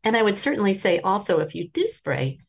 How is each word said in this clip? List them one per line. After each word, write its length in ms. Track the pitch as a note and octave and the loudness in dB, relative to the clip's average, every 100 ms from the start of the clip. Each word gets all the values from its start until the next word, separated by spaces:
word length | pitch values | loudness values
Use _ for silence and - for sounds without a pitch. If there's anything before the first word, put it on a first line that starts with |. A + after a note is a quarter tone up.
And 120 | A3 A3+ | 0 2
I 40 | |
would 140 | G#3+ G3+ | 2 2
certainly 360 | C#4+ D4 G3+ | -2 0 0
say 260 | G3 - E3+ | 2 2 0
also, 400 | F#3 G3+ G3+ E3 | 0 -2 0 0
if 160 | D3+ E3 | 0 -6
you 140 | F3 | -6
do 180 | E4 A4 | -2 -4
spray 520 | - - C3+ C3 C3+ | -4 -6 -4 -4 -6